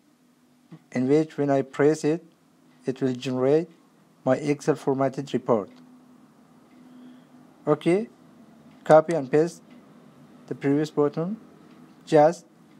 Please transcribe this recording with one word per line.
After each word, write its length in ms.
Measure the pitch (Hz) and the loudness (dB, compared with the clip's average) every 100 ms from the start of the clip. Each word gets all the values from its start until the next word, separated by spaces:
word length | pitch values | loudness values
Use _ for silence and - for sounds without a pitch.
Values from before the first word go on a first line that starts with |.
| _ _ _ _ _ _ _ 165 _ | _ _ _ _ _ _ _ -20 _
in 160 | 123 127 | -4 0
which 300 | 151 156 - | 0 0 -4
when 140 | 143 | -2
I 100 | 139 | 0
press 420 | 135 - 143 151 | -2 0 2 2
it, 220 | 147 170 - _ _ _ _ _ - | -2 -4 -6 _ _ _ _ _ -10
it 160 | 127 | -4
will 100 | 131 | -4
generate 560 | 123 135 127 131 151 170 _ _ _ _ _ | -4 -6 -2 2 2 0 _ _ _ _ _
my 120 | 131 131 | -2 -2
Excel 380 | 147 143 - | -2 -4 -2
formatted 600 | 135 - 135 135 127 139 | -4 -2 -2 -2 -4 -6
report. 340 | 120 - 117 92 - - - _ _ _ _ _ _ _ - - - - - - - - _ - | -4 0 -2 -2 -14 -20 -20 _ _ _ _ _ _ _ -20 -20 -20 -20 -20 -20 -20 -20 _ -4
Okay, 400 | 147 165 185 233 - - - - - - - | -2 0 -2 -4 -14 -20 -20 -20 -20 -20 -6
copy 280 | - 156 156 | 4 4 4
and 180 | 165 131 | -2 -2
paste 300 | 151 165 - - - - - - - - - - | 0 0 -4 -20 -20 -20 -20 -20 -20 -20 -20 -16
the 80 | |
previous 340 | 135 139 143 151 | -6 -2 0 -2
button. 480 | - 147 156 175 220 - - - - - - - | 0 -2 -2 -8 -8 -14 -20 -20 -20 -20 -18 2
Just 400 | 156 151 - - _ _ _ | 4 4 2 -12 _ _ _